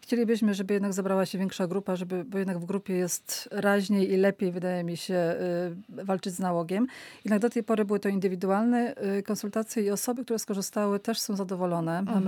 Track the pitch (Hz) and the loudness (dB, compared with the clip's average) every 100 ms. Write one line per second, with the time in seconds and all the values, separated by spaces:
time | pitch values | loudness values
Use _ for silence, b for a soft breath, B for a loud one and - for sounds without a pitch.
0 | - 240 226 226 214 202 196 202 202 190 | -2 2 2 4 2 2 0 0 0 0
1 | 190 190 185 185 190 - 180 190 196 180 | 2 2 2 0 -2 -2 -2 -2 -2 -4
2 | 180 185 160 196 190 175 175 196 196 180 | -2 -6 -4 -4 -2 -4 -2 -4 -2 -2
3 | 175 - - - - 208 202 202 196 202 | 0 -4 -6 -10 -6 0 4 4 4 4
4 | 190 190 196 196 185 180 180 180 170 170 | 4 4 4 4 -2 -2 -2 -2 -4 -6
5 | - 180 170 - 180 175 180 175 - 175 | -2 0 2 0 0 -2 -2 -6 -14 -8
6 | 196 190 202 180 185 170 170 190 254 B | -2 -2 -2 -2 0 0 0 0 -2 B
7 | B B 202 208 233 240 226 220 202 208 | B B 0 2 2 0 0 0 2 0
8 | 202 196 190 180 190 196 233 240 240 - | 0 0 0 0 2 2 4 2 0 -2
9 | 202 196 196 208 208 220 214 233 202 196 | -2 -2 -2 -4 -2 -4 -2 0 0 0
10 | - 247 240 220 - 196 196 220 208 202 | -2 -4 -2 -4 -2 -4 -2 0 0 0
11 | 214 226 - 196 185 185 180 170 165 170 | -2 -4 -2 -2 -2 -2 0 0 0 0
12 | 196 214 | 2 2